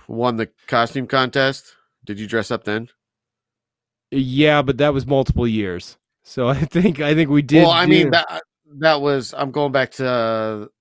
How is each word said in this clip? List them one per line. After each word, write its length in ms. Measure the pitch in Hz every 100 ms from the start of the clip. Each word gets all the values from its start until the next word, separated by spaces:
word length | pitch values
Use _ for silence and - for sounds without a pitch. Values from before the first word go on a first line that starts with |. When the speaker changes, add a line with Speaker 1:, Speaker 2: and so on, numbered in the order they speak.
| -
Speaker 1:
won 280 | 113 123 117
the 120 | 110 _ -
costume 400 | 120 117 135 123
contest? 680 | 135 127 139 135 135 - _ _ _
Did 140 | - 101
you 80 | 107
dress 240 | 110 101
up 140 | 113
then? 240 | - 107 117 _ _ _ _ _ _ _ _ _ _ _ -
Speaker 2:
Yeah, 520 | 139 131 131 151 147
but 160 | 135 127
that 140 | 147
was 140 | 139 127
multiple 400 | 139 131 - 120
years. 500 | 110 98 87 - - _ _
So 240 | - - 123
<laughs> 0 |
I 60 | 135
think, 440 | 151 170 185 143
I 140 | 147
think 160 | 156 156
we 120 | 147
did 200 | 139 151
Speaker 1:
Well, 80 | 170
I 160 | 170 180
mean, 200 | - 165
Speaker 2:
do 40 |
Speaker 1:
that, 320 | 165 160 165 - _ 156 147
that 220 | 160 151
was, 320 | 143 139 113 -
I'm 160 | 139
going 180 | 135 147
back 220 | 131 127
to, 160 | - 131
uh, 580 | 123 113 110 110 107 107 _